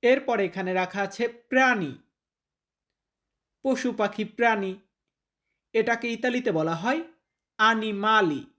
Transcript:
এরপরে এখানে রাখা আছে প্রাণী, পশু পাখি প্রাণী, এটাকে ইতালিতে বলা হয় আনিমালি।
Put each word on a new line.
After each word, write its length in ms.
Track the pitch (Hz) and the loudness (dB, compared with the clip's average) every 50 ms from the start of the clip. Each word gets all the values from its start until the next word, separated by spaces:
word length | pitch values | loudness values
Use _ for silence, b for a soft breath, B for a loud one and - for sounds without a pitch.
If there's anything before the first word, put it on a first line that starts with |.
এরপরে 420 | - 240 262 277 262 - - 202 196 | 6 4 4 4 2 -2 0 0 0
এখানে 300 | 180 165 190 190 180 185 | -2 -2 -4 -4 -2 0
রাখা 280 | 185 185 180 - 202 | 0 -2 -2 -2 -4
আছে 260 | 196 196 - - 233 240 | -4 -4 -2 -4 -4 -4
প্রাণী, 640 | 233 - _ _ 254 262 262 254 247 214 175 143 127 - _ _ _ _ _ _ _ _ _ _ _ _ _ _ _ _ _ _ _ _ _ _ _ _ _ _ _ _ _ _ _ _ | -6 -10 _ _ 2 2 4 4 2 0 -2 -6 -8 -12 _ _ _ _ _ _ _ _ _ _ _ _ _ _ _ _ _ _ _ _ _ _ _ _ _ _ _ _ _ _ _ _
পশু 300 | _ 269 262 254 - 254 | _ -2 -2 0 -2 -4
পাখি 320 | 202 - 214 202 202 - 214 | -2 -2 -4 -4 -2 -4 -8
প্রাণী, 520 | 214 - - 233 233 220 202 196 190 185 196 _ _ _ _ _ _ _ _ _ _ _ _ _ _ _ _ _ _ | -8 -4 0 2 2 2 0 -2 -6 -8 -10 _ _ _ _ _ _ _ _ _ _ _ _ _ _ _ _ _ _
এটাকে 400 | _ 226 220 240 233 226 - 240 | _ 0 2 2 0 -2 -2 -6
ইতালিতে 400 | 233 226 - 254 240 247 247 233 | -6 -2 -2 -2 -2 0 -2 0
বলা 220 | 180 160 156 160 165 | 0 0 0 0 -2
হয় 280 | 156 180 240 277 330 330 - _ _ _ _ _ _ _ _ _ - | -2 0 -2 -2 -2 -4 -8 _ _ _ _ _ _ _ _ _ 2
আনিমালি। 880 | 214 220 226 220 220 214 208 196 202 214 220 214 202 165 147 131 - - _ | 2 4 4 2 -2 -4 -4 -2 0 2 4 4 4 2 0 -4 -8 -14 _